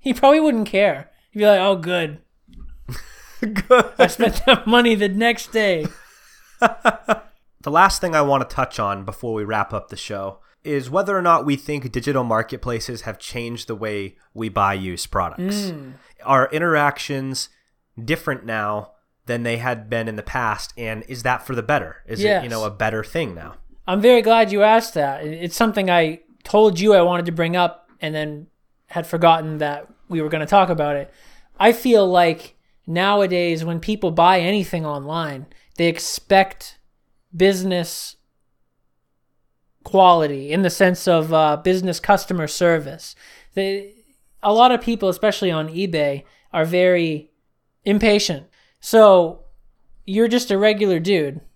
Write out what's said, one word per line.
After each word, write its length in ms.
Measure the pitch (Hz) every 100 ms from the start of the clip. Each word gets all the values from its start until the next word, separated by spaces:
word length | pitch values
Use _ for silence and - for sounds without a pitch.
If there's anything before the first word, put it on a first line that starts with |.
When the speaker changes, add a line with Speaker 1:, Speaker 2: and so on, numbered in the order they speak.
Speaker 1:
He 120 | -
probably 280 | - 269 302
wouldn't 260 | 311 233 208
care. 440 | 190 202 139 147 _ _
He'd 80 | 208
be 80 | 208
like, 140 | 196
"Oh, 160 | 190 190
good." 420 | 165 180 160 151 _ _ _ - - - -
Speaker 2:
<laughs> 520 | - - - - -
Good. 520 | 220 202 - 247 - -
Speaker 1:
I 80 | 254
spent 360 | - 226 - -
that 200 | 254 214
money 280 | 240 240
the 140 | 220 202
next 440 | 190 233 233 -
day. 340 | 226 208 170 151 - - _ _ _ _ _
Speaker 2:
<laughs> 0 |
The 1080 | 240 - 240 - - 220 - _ _ _ -
last 320 | 151 190 -
thing 120 | 185
I 60 | 156
want 260 | 143 139 127
to 60 |
touch 240 | - 131 -
on 280 | 104 98 98
before 260 | 101 120
we 100 | 110
wrap 300 | 104 107 101
up 160 | 107 -
the 80 | 98
show 440 | - 101 98 98 _ _
is 260 | - 143 127
whether 260 | 160 196 196
or 60 |
not 240 | 175 165 143
we 100 | 139
think 340 | - 147 127
digital 300 | 123 120 135
marketplaces 800 | 120 110 110 - - 117 - 117
have 160 | - 101
changed 500 | - 123 117 117 -
the 60 |
way 420 | 110 107 104 98 _ _
we 160 | - 113
buy 240 | 101 98
used 360 | 98 95 87 -
products. 460 | 101 85 - 180 208 196
Speaker 1:
Mm. 220 | 156 135 135 _ _ -
Speaker 2:
Are 240 | 135 131
interactions 960 | 156 170 156 147 139 - 139 135 131 - _ _ _ _ -
different 420 | 117 160 - 135
now 460 | 113 110 104 104 104 _ _ _
than 200 | - 120
they 120 | 117 117
had 320 | 123 120 107
been 200 | 117 113
in 80 | 107
the 60 |
past? 520 | - 131 117 104 - -
And 280 | 113 110 -
is 140 | 127
that 240 | 123 123 -
for 80 |
the 80 | 123
better? 400 | 110 147 85 - -
Is 140 | 110
it, 40 |
you 40 | 208
Speaker 1:
Yes. 220 | 196 120
Speaker 2:
know, 140 | 113
a 60 | 107
better 320 | 101 110 110
thing 320 | 104 165 143
now? 200 | 85 78 - - - -
Speaker 1:
I'm 160 | 190
very 180 | 220 247
glad 320 | 208 226 220
you 100 | 202
asked 300 | 208 226 226
that. 320 | 170 139 135
It, 80 | 151 156
it's 120 | 175 -
something 320 | 226 208 190
I 320 | 175 160 165 _ _
told 360 | - 208 214 170
you 140 | 208
I 80 | 202
wanted 240 | 175 175 170
to 60 |
bring 240 | 165 165 180
up 320 | 175 - _ _
and 160 | 156
then 340 | 156 151 147 160 _ _ _ _
had 180 | - 165
forgotten 500 | 170 165 165 156 156
that 300 | 147 143 - _ _
we 100 | 170
were 80 | 151
gonna 160 | 156
talk 240 | 151 196 180
about 280 | 160 147 143
it. 140 | 139 _ - - _ -
I 140 | 208
feel 340 | 240 262 226 190
like 500 | 180 175 165 - _ _ _ -
nowadays 800 | 165 190 208 196 180 175 165
when 160 | 160 170
people 300 | - 214 190
buy 300 | 160 170 190
anything 440 | 170 208 190 175
online, 640 | 156 147 139 165 156 135 139 - _ -
they 100 | 170
expect 920 | 165 - - _ 196 190 - - - _ _ _ _ _ 170
business 800 | 185 190 185 180 165 - - - _ _ _ _ _ _ _ _ _ _ _ _ _ _ _ _
quality 680 | - 196 185 170 151 143 139
in 100 | 160
the 80 | 190
sense 380 | 175 190 180 -
of, 260 | 170 156
uh, 220 | 160 151 151
business 420 | 185 185 185 170
customer 480 | - 196 - 180 151
service. 680 | - 175 165 147 139 - - - - -
They, 500 | - 196 196 202 208 _ _ _ _
a 120 | 208
lot 180 | 214 247
of 100 | 240
people, 280 | 240 233 190
especially 420 | 180 214 202 190
on 180 | 160 156
eBay, 540 | 165 196 165 147 139 - _ _
are 120 | -
very 680 | 160 180 180 180 165 156 151 _ _ _ _ _
impatient. 640 | - 202 220 208 - 151 - _ _ _
So 640 | - 226 214 190 165 - - - _ _ _ - -
you're 220 | 196 233
just 240 | 247 240
a 60 | 196
regular 420 | 214 208 202 175
dude. 400 | 165 196 143 151 -